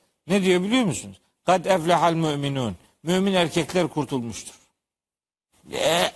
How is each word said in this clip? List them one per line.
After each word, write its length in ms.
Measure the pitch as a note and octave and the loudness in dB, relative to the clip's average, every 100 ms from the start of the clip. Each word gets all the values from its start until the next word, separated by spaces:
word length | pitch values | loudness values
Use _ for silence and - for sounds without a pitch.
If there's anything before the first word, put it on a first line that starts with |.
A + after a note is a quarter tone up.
| _ _ - | _ _ -2
Ne 160 | G3 | 0
diyor 200 | F#3 F3+ | 4 2
biliyor 220 | F#3+ B3+ G#3+ | 2 0 0
musunuz? 360 | A2+ G2+ G2 _ _ - | -2 -8 -18 _ _ 0
"Kad 200 | F#3 F#3 | 0 2
eflehal 480 | F#3 D#3+ E3+ E3+ | 0 2 2 2
müminun." 640 | E3 D#3+ C#3+ C#3+ C3+ A#2 F2 _ _ | 2 0 -2 -2 -2 -4 -6 _ _
Mümin 300 | D3+ F#3 G3 | -2 0 2
erkekler 540 | F#3 E3 F3 D3+ F#3 D#3+ | 2 0 0 -2 0 0
kurtulmuştur. 680 | D#3 C3+ C3+ A#2 - - - _ _ _ _ _ _ _ _ _ _ - | -2 -4 -4 -6 -10 -14 -20 _ _ _ _ _ _ _ _ _ _ -12
E, 380 | - C3+ E3+ F3+ | -4 0 0 -2